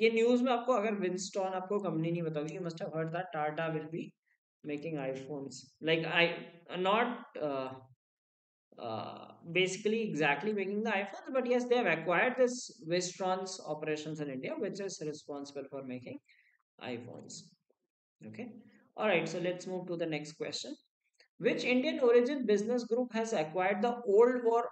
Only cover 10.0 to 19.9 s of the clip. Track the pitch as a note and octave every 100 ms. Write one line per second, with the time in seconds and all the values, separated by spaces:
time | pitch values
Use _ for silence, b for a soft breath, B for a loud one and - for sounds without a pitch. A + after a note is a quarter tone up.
10 | G#3 D3+ D3+ C#3+ G#3 G#3 F#3+ G#3 A3 G3
11 | G3+ - - C4 B3 B3 A#3+ B3 G3 D#3+
12 | E3 F#3+ A#3+ B3 B3 B3 - - D#3+ F3+
13 | F3+ - F#3 F#3 F#3+ - - D#3 D#3 D3+
14 | D#3+ D#3 D3 C3 F3+ D#4 G3 F3 G3 -
15 | D3+ D3 - C#3+ C#3 C#3+ C3+ C#3 C3 B2
16 | B2 D4 _ b b b _ - B2+ A#2+
17 | - - - - - _ _ _ _ _
18 | _ _ - - B3 - B B B -
19 | G#3+ E3+ D#3+ F3+ F3 F3 F#3 F#3 F3